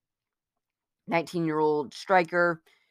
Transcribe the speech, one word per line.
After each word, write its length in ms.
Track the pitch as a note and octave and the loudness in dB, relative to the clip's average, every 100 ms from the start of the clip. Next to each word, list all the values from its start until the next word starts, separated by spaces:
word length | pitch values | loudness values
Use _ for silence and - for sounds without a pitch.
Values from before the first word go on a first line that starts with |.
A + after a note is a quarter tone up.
| _ _ _ _ _ _ _ _ _ _ - | _ _ _ _ _ _ _ _ _ _ -4
Nineteen-year-old 840 | E3+ - F3 D#3+ D3+ D#3 D3+ - | -4 -2 -4 -2 0 2 0 -4
striker. 680 | - - F#3 F3 F3 F3 E3 _ _ _ | -12 2 2 2 0 0 -2 _ _ _